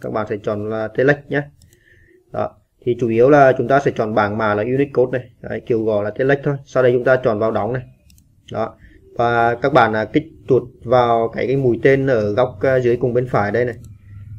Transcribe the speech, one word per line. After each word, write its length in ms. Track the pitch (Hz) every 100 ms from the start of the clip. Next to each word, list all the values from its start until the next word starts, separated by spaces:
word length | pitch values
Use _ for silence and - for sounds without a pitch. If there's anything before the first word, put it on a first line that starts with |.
Các 120 | 127
bạn 140 | 117 107
sẽ 80 | 107
chọn 260 | 113 104 107
là 180 | 110 110
Telex 300 | - 135 147 -
nhé. 120 | 139 143 _ _ _ _ _ _ _ _
Đó. 260 | 110 110 - _ _
Thì 160 | - 117
chủ 100 | 120
yếu 200 | 113 127
là 220 | 147 135 127
chúng 100 | 117
ta 120 | 135
sẽ 120 | 135
chọn 240 | 117 110 107
bảng 220 | 104 110
mã 160 | 110
là 100 | 104
Unicode 560 | 113 131 139 123 127 127
này. 100 | - _
Đấy, 200 | - 110 -
kiểu 200 | 113 110
gõ 160 | 104
là 80 | 104
Telex 280 | - 131 139
thôi. 120 | 151 143 -
Sau 180 | 135
đây 80 | 127
chúng 120 | 123
ta 120 | 123 127
chọn 160 | 127 107
vào 120 | 110
đóng 220 | 110 104
này. 100 | 131 127 _ _ _ _ _ -
Đó. 260 | 110 113 - - - _ -
Và 380 | 117 120 117 120
các 180 | 143
bạn, 200 | 156 113
à, 120 | 107 110
kích 180 | 151 143 - -
chuột 160 | 123 - -
vào 480 | 117 123 120 117 113 -
cái, 120 | 107
cái 100 | 135
mũi 220 | 127 113
tên 240 | 135 135 135
ở 260 | 117 104
góc, 260 | 104 123 -
à, 180 | 139 131
dưới 180 | 120 123
cùng 160 | 131
bên 140 | 120 123
phải 240 | 123 101
đây 140 | 113 123
này. 100 | 113 - - - - -